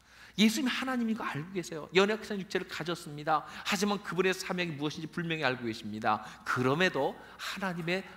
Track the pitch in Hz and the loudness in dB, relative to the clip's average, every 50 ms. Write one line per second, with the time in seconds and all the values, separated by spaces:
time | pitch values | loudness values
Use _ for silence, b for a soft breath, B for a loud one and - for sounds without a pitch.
0 | B B B B B B B - 202 220 214 311 285 247 - - 254 262 262 247 | B B B B B B B 6 6 6 6 4 0 0 0 0 -2 -2 0 0
1 | 233 220 220 220 - - - 139 151 185 196 190 165 - 165 151 143 - - 180 | 0 0 0 -2 -2 -4 -4 -4 -6 -4 -6 -6 -6 -6 -8 -10 -10 2 6 6
2 | 196 202 214 220 - - 214 196 175 - - 185 185 - - - 156 165 175 - | 6 6 4 0 -4 -6 -6 -6 -4 -4 -4 -4 -4 -4 -6 -6 -4 -4 -4 -4
3 | - 160 147 147 151 156 156 147 139 B B B B - 214 185 202 208 202 196 | -6 -8 -10 -4 2 2 2 2 2 B B B B -2 0 2 2 2 2 0
4 | - - 175 165 185 185 185 185 - - 190 180 175 170 156 135 147 151 143 - | -2 -2 0 2 4 4 2 0 -2 -4 -2 -2 -2 -2 -2 -2 -4 -4 -4 -4
5 | 160 151 - 175 170 165 160 156 151 127 127 120 120 117 110 - - 104 104 107 | -8 -6 -6 -4 -2 -2 -2 2 2 2 2 0 -2 -4 -4 -4 -6 -8 -6 0
6 | 113 113 107 104 B B B B - - - 127 127 127 139 160 185 185 - 143 | 2 2 2 2 B B B B -4 -2 0 2 4 4 4 4 4 2 2 2
7 | 135 170 226 B B B B B - - - 190 196 190 175 175 170 165 180 190 | 0 0 -2 B B B B B -10 -8 -6 -4 -4 -4 -4 -4 -2 -2 -2 -2
8 | 185 B B | -4 B B